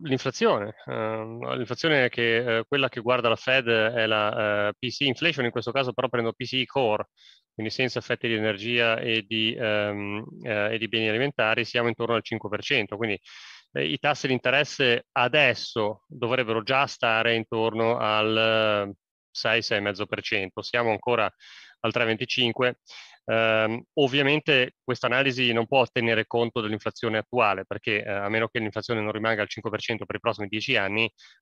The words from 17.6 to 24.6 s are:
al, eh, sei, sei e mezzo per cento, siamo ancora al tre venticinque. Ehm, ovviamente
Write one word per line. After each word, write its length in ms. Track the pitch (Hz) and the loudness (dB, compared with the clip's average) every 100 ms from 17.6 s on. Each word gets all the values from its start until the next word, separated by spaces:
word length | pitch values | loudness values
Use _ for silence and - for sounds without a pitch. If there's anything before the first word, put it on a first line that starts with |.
| 113 110 113 120 | 0 0 0 0
al, 880 | 110 107 107 110 113 110 110 104 101 | 0 2 2 2 2 2 2 0 -2
eh, 60 | 95 _ _ _ | -8 _ _ _
sei, 320 | - 117 113 | -6 0 0
sei 160 | - 107 | 0 0
e 20 | |
mezzo 260 | 101 98 104 | 0 -4 -6
per 160 | 101 | -6
cento, 400 | - 107 95 - | -4 -4 -4 -8
siamo 280 | - 120 117 | -4 0 0
ancora 380 | 104 - 117 101 - - - - - | 0 0 0 0 -4 -16 -20 -20 -6
al 120 | 113 | -2
tre 120 | 123 | 0
venticinque. 760 | 113 110 127 - 120 113 123 123 - - - - - | 0 0 -2 0 0 2 0 0 -10 -20 -20 -12 -2
Ehm, 560 | 113 113 110 110 117 - | 2 4 4 2 -2 -4
ovviamente 800 | - 135 139 139 151 - 135 | 2 2 4 2 2 4 2